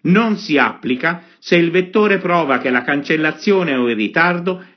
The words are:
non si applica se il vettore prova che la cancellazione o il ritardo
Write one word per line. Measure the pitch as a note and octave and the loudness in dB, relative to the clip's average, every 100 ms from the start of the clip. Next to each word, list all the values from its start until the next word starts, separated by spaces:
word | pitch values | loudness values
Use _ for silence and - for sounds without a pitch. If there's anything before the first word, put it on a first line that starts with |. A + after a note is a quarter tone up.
non | D3 F3+ A3+ G#3 | 2 2 2 -2
si | - C#3+ | -2 0
applica | A#2 - A#2+ B2+ E3 E3+ - _ | 0 -2 -4 -2 -2 -4 -10 _
se | - F3 | 0 2
il | E3+ | 2
vettore | F3+ F3+ A3 G#3 G3 | 0 0 0 2 0
prova | F3+ F3 C#3+ B2+ | 0 0 0 0
che | B2+ | 0
la | B2+ | -2
cancellazione | B2 C#3+ C#3+ D#3+ D#3 D3+ - F#3+ E3+ | 0 -4 0 0 0 -2 0 2 2
o | C3 A#2+ | 0 0
il | G#2+ | 0
ritardo | G#2 E3 F3 F3 F3 F3+ - | -2 0 0 0 -4 -6 -10